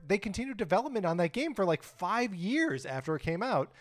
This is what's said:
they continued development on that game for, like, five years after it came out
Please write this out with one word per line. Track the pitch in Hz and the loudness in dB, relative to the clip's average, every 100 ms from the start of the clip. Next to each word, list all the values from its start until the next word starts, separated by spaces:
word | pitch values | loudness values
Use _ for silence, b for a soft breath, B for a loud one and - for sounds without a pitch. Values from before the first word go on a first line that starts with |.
| 156 | -2
they | 202 | 0
continued | 214 196 262 220 | 0 -6 -6 -4
development | 175 185 285 233 180 | 2 2 2 0 0
on | 170 | 2
that | 170 | 0
game | 233 311 | 0 -4
for, | 226 | 0
like, | 185 160 | 2 2
five | - - 180 226 240 | -2 -6 -2 0 0
years | 185 185 294 320 135 | -2 0 2 2 0
after | 135 131 139 | -4 -6 -2
it | 156 | -2
came | 160 170 | 0 -2
out | 254 165 - - | 2 2 0 -6